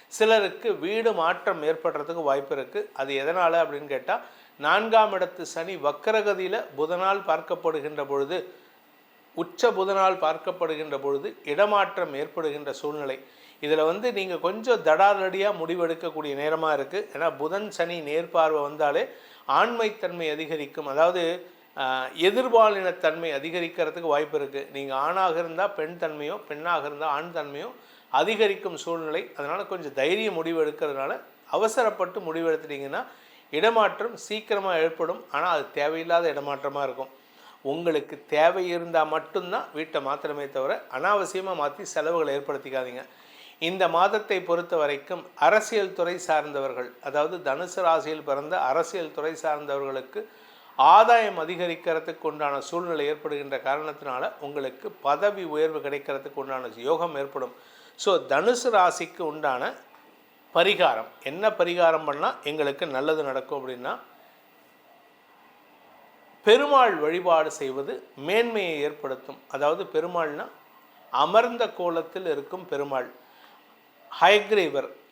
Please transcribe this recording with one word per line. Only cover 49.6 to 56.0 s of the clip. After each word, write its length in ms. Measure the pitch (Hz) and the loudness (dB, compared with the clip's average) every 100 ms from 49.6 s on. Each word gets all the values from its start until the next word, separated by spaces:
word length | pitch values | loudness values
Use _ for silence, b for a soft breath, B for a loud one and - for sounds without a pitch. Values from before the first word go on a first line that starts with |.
| 143 139 139 135 131 208 214 B B B B - | -4 -4 -4 -6 -8 -12 -12 B B B B 6
ஆதாயம் 640 | 160 196 226 233 214 180 | 10 10 10 6 4 -2
அதிகரிக்கிறதுக்கு 840 | 160 170 175 165 175 160 165 160 | -4 -2 -4 -2 -2 -2 -4 -6
உண்டான 400 | 156 147 147 139 | -6 -4 -2 -4
சூழ்நிலை 440 | - 170 175 160 143 | -4 -6 -2 -2 -2
ஏற்படுகின்ற 520 | 151 160 143 139 135 | -2 -6 -6 -6 -4
காரணத்தினால 760 | 135 147 156 147 143 127 139 - | -2 -2 -4 -8 -8 -6 -6 -8
உங்களுக்கு 520 | 143 147 135 - 214 | -10 -6 -8 -8 -14
பதவி 520 | - 139 151 208 196 | -4 0 2 0 0
உயர்வு 360 | 165 151 160 151 | -4 0 0 0
கிடைக்கிறதுக்கு 540 | 139 143 | -6 -6